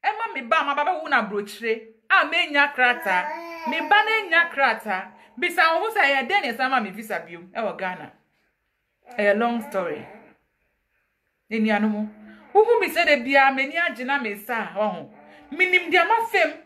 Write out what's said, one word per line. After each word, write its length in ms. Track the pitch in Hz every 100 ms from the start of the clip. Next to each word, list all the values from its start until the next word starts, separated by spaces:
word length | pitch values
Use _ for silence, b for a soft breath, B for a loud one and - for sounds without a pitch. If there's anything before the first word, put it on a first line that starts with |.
Ɛma 300 | 339 427 453
me 80 | 330
ba, 220 | 233 320
ma 100 | 277
ba 120 | 285 294
bɛwo 240 | 339 311
na 120 | 269
aburokyire. 600 | 208 202 202 - 233 226 - _ _
A 160 | 381 302
me 220 | 330 330
nya 220 | 285 285
krataa. 920 | 285 247 247 202 180 302 330 339 330 320
Me 120 | 320
ba 220 | 311 415 427
na 240 | 440 381
nya 200 | 330 339
krataa. 640 | - 262 220 220 185 196 b b -
Bisa 360 | 349 339 330
wo 160 | 330 440
ho 60 | 427
sɛ 60 |
ɛyɛ 260 | 285 277 247
den 140 | 403
na 40 | 254
ɛsan 160 | 226 262
ma 100 | 262
me 120 | 202
visa 280 | 185 220 180
bio. 200 | 165 170
Ɛwɔ 380 | 180 - 214 170
Ghana. 340 | 185 180 151 _ _ _ _ _ _ _ _ _ - -
Ɛyɛ 200 | 208 208
long 240 | 240 233 -
story. 360 | 196 170 147 - - - _ _ _ _ _ _ _ _ _ _ _ _
Enuanom. 600 | 220 220 208 214 208 214 - B B B
Wo 100 | 392
hu 160 | 440 440
me 80 | 359
sɛ 180 | 311 330
de 180 | 285
bia 280 | 240 277 269
m'ani 240 | 262 269 330
agye 300 | 339 226 254
na 120 | 277
me 160 | 226 208
nsa 200 | - 233
a, 180 | 190 180
ɔho. 320 | 208 180 143 - - B B
Minim 400 | 302 370 370 330
deɛ 160 | 359 370
ma 180 | 453 453
fam. 260 | 392 311 -